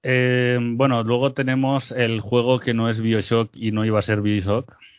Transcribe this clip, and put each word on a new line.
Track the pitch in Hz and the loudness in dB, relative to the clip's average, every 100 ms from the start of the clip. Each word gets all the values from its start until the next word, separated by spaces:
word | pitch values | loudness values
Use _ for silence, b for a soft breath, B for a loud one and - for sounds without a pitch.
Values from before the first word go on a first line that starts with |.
Eh, | 131 127 127 123 123 123 | 0 0 2 2 2 0
bueno, | 120 117 135 120 | -2 0 2 2
luego | 113 120 135 | 0 0 0
tenemos | 123 131 131 135 139 - | -2 -2 0 0 -2 -4
el | 123 117 113 | -2 0 -2
juego | 101 120 120 127 | 0 0 2 0
que | - | 0
no | 117 117 | 0 0
es | 110 | 0
BioShock | 113 110 101 113 110 | 0 0 2 0 0
y | - 113 | -4 -4
no | 107 | 0
iba | 110 107 | 0 0
a | |
ser | 104 107 | 0 0
BioShock. | 104 104 95 107 - - b | 0 0 0 -2 -4 -18 b